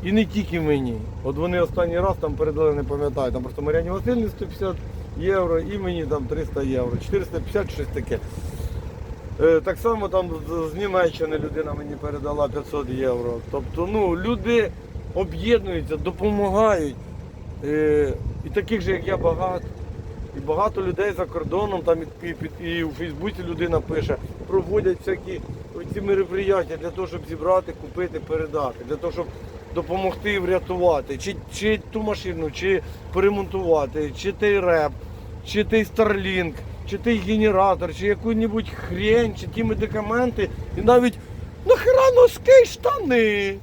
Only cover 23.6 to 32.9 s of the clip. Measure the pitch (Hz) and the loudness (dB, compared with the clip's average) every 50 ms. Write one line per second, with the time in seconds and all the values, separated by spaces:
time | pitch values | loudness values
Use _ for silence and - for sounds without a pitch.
23.6 | 170 170 165 156 - - 160 156 147 - 143 123 - - - - - - 185 190 | -2 0 0 0 0 -2 -4 -2 0 0 -2 -2 -4 -10 -10 -10 -8 0 0 0
24.6 | 185 170 190 214 202 190 180 180 - - 190 180 - 190 190 156 - - - - | 0 2 0 2 2 2 0 0 -2 -4 -4 -4 -4 -10 -10 -10 -8 -10 -10 -12
25.6 | - - - 165 175 - - 202 196 202 202 190 196 165 175 190 196 190 196 190 | -12 -12 -12 -12 -10 -8 -6 -6 0 0 2 2 2 0 0 -2 2 2 2 2
26.6 | 170 - 165 156 151 170 160 185 185 170 165 175 151 143 160 156 151 175 185 185 | 2 -2 -4 -6 -6 -8 -6 -6 -6 -6 -6 -10 -8 -8 -8 -4 2 4 4 4
27.6 | 185 180 156 - - 139 - 175 180 170 - 156 143 - 156 160 160 151 143 156 | 2 0 -10 -12 -12 -12 -6 -4 -4 -4 -4 -8 -6 -4 -4 -4 -4 -2 -2 -2
28.6 | 143 127 117 - 123 120 147 143 - 170 - 175 170 - - - - - - - | -2 -2 -4 -6 -8 -6 -6 -4 -4 -6 -4 -4 -6 -6 -8 -14 -14 -14 -14 -16
29.6 | - - - 170 165 - 170 190 190 185 175 - - 208 208 196 180 175 185 180 | -14 -8 -6 -6 -4 -2 -2 0 0 -2 -2 -2 -2 -2 0 0 0 2 0 0
30.6 | 175 - 185 180 175 180 160 143 131 - 139 131 - 196 202 - - - - - | 0 -2 -2 2 4 4 4 4 0 -4 -6 -6 -4 -6 -6 -6 -10 -12 -10 -2
31.6 | 190 214 214 208 - - - 220 214 214 208 - - 190 175 165 160 151 143 - | 0 2 2 0 -2 -6 -6 -4 -2 -2 -4 -4 -4 -6 -6 -4 -4 -6 -4 -2
32.6 | 180 190 196 180 - - | 0 2 2 2 0 -4